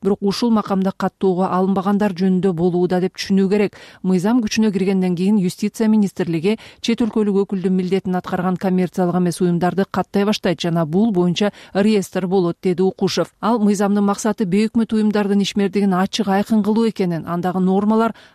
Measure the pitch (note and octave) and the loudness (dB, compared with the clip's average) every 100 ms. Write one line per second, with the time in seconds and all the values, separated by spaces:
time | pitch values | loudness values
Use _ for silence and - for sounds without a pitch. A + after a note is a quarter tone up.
0 | G3 G3+ G3+ - A#3+ A3 - F#3+ F#3+ - | -2 0 -2 0 0 0 0 0 -2 -2
1 | F#3+ - F#3+ F3 F#3+ F3+ F#3+ G3 G3 G3+ | -4 -2 0 0 0 0 0 0 0 0
2 | G#3 F3 F#3+ F#3 F#3+ E3 F3 F3 F3+ F3+ | 0 0 0 2 0 0 0 2 0 0
3 | F#3 - - G3 F#3+ G#3 G3+ - - - | -2 -4 -2 0 2 2 0 -4 -20 -6
4 | F#3 F#3 G3+ B3 G#3+ A3 A3 F#3 F#3+ F#3+ | -2 0 2 0 0 0 0 0 0 0
5 | F#3 F3 F#3+ G#3+ F3+ - G#3 - A3 A3 | 0 0 2 2 0 -2 -6 0 2 2
6 | G3 - F3 E3 F#3+ A3 - - - A#3 | 2 -2 -4 -2 -2 -2 -8 -6 -2 0
7 | A3 A3+ G#3 G3 G3 G3 F#3 F#3 F3+ F#3+ | 0 0 0 0 0 -2 0 0 0 -2
8 | F#3 F3+ - F#3 F#3 F3+ G3 F#3 F3 - | -2 -4 -4 -4 -2 -2 0 0 0 -2
9 | F3 F3+ F3 - F3+ F3 F3 F3 G3 F#3+ | 0 0 -2 0 0 0 0 -2 -2 -4
10 | - G3+ G3+ G#3 G3 D#3+ F3 E3+ D#3 F3+ | -2 -2 0 0 -2 -2 -2 -2 0 0
11 | A#3 F3+ F3 D#3+ G#2 - - F#3+ G#3+ G#3 | 0 2 0 0 -2 -4 -6 0 2 2
12 | - F#3 F3+ G3 E3+ - F#3+ E3+ F#3+ - | -2 -4 -2 0 0 -2 -2 0 0 0
13 | F#3+ F#3 E3 _ G3+ A#3 G#3 G3+ G3+ G#3 | -2 -2 -4 _ -2 2 2 2 0 2
14 | G3+ G3 A3 G#3 F#3+ G3+ A3 A#3 A3+ A3 | 0 0 -2 -2 0 0 0 0 0 0
15 | G#3+ G#3 G3+ G3+ F#3+ G3+ G3 G3+ G3+ F3+ | 0 0 0 0 0 -2 -2 0 0 0
16 | G3 - G3+ G3 - A3 G3+ A3 A3+ - | 0 -2 0 -2 0 0 2 0 0 0
17 | F3+ D#3+ - F3 F#3 F#3 F#3 F#3+ G#3 A3 | -2 -4 -6 -4 -2 0 0 2 2 2
18 | A3+ - - | 0 -4 -16